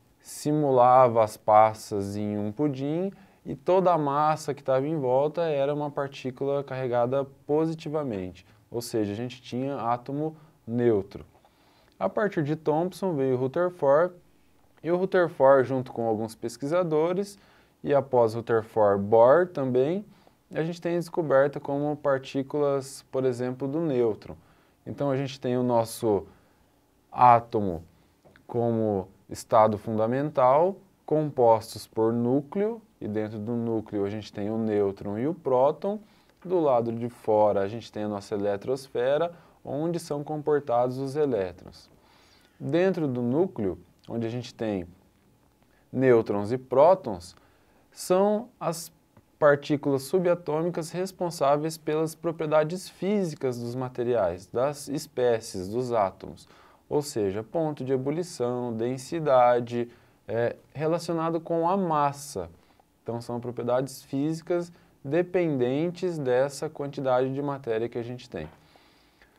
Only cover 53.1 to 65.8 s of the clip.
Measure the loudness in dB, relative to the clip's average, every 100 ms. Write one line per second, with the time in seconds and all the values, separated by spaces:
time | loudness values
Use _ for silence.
53.1 | -2 -2 -4 -4 -4 -6 -6 -8 -4 0
54.1 | 2 0 -2 -6 -2 -2 -4 -8 -8 -6
55.1 | -2 2 0 -2 -8 -6 -4 -2 0 0
56.1 | -2 -16 -18 -20 -20 -20 _ -4 -4 -2
57.1 | -2 -2 -2 -6 -4 -4 -4 -4 -2 -2
58.1 | -4 -6 -4 -4 -4 -6 -4 -4 -6 -8
59.1 | -4 2 6 6 4 0 -4 -6 -10 _
60.1 | _ -6 -2 -2 -4 _ -6 -2 -2 -2
61.1 | -4 -2 -4 -2 0 0 0 0 0 0
62.1 | -2 -10 -10 -10 -14 _ _ _ _ -10
63.1 | -8 -6 -8 -8 -6 -2 -2 -2 -10 -8
64.1 | -4 -4 -4 -4 -4 -4 -14 _ _ -4
65.1 | -2 0 0 0 0 0 0